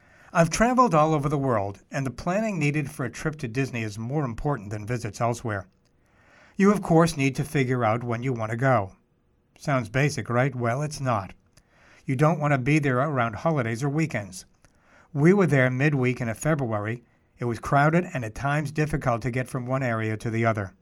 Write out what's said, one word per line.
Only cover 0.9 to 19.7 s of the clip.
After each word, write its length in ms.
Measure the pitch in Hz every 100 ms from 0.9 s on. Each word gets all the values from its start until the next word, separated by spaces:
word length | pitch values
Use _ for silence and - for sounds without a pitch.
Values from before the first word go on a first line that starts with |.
all 200 | 160 156
over 160 | 156 143
the 80 | 147
world, 440 | 135 113 98 104 _
and 140 | 139
the 60 | 131
planning 480 | - - 190 220 185
needed 320 | 147 147 147
for 160 | - 123
a 40 |
trip 260 | - 156 151
to 120 | 120
Disney 340 | 113 131 120
is 160 | 113 104
more 260 | 113 147
important 440 | 135 110 147 135 95
than 160 | 110
visits 340 | 104 123 107 -
elsewhere. 480 | 117 120 117 104 - _ _ _ _ _ _ _ - -
You, 160 | 196
of 100 | 202
course, 340 | 196 160 165 156
need 180 | 135 131
to 80 |
figure 420 | 139 147 127 127 113
out 180 | 117
when 180 | 120 117
you 120 | 127
want 160 | 120 110
to 60 | 120
go. 360 | 135 120 98 - _ _ _ _ _ _
Sounds 320 | - 135 104
basic, 400 | 127 143 - 101
right? 260 | 120 139
Well, 280 | 123 120 127
it's 180 | 151 151
not. 320 | 131 113 92 - _ _ _ _ _ -
You 120 | - 131
don't 220 | 156 156
want 140 | 147
to 60 | 139
be 200 | 123 151
there 200 | 143 123
around 380 | 151 139 117 107
holidays 460 | 165 151 113 117
or 60 | 143
weekends. 560 | 147 160 113 98 92 - _ _ _ _ _ _
We 180 | 143 156
were 140 | 202 175
there 240 | 135 127
midweek 500 | 127 147 143 123 123
in 80 | 120
a 60 |
February. 680 | 110 151 156 123 107 104 - - _ _ _
It 80 | 120
was 120 | 113
crowded 460 | - 143 151 165 180
and 100 | 139
at 120 | 113
times 380 | - 139 147 151
difficult 500 | - 151 151 127 117
to 80 | 127
get 180 | 123 127
from 160 | 131
one 200 | 123